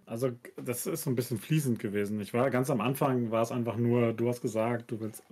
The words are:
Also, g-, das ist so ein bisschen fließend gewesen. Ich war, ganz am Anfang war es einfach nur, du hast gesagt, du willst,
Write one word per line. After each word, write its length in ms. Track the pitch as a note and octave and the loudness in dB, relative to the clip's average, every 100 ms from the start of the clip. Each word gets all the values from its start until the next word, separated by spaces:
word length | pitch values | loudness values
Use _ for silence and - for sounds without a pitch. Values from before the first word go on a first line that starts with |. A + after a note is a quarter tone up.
| - | -6
Also, 260 | A#2 C3 | -2 -2
g-, 200 | A#2+ - - | -2 -12 -10
das 240 | C3 A#2+ - | -6 -4 -4
ist 160 | D#3+ | -4
so 60 | - | 0
ein 60 | B2+ | 0
bisschen 220 | A#2+ A2 | 0 -4
fließend 400 | - D#3 C#3 A2 | 0 2 2 0
gewesen. 400 | A2 G2+ G2+ G#2+ | 0 0 0 -2
Ich 120 | G2+ | -2
war, 160 | A#2+ C3+ | 0 2
ganz 200 | B2+ C3 | 2 2
am 120 | B2+ | 2
Anfang 500 | A#2 C3+ C#3+ B2+ A#2 | 0 2 2 2 2
war 100 | A2+ | 2
es 80 | A2+ | 2
einfach 260 | B2 A#2 A2 | 0 -2 0
nur, 360 | A#2+ A#2+ A#2 | 4 4 4
du 140 | A2+ A#2+ | 2 0
hast 120 | A#2+ | 0
gesagt, 500 | B2 G#2+ A2+ A#2+ A#2 | -2 0 0 -2 -4
du 80 | A2 | -6
willst, 240 | A2 - - | -6 -10 -8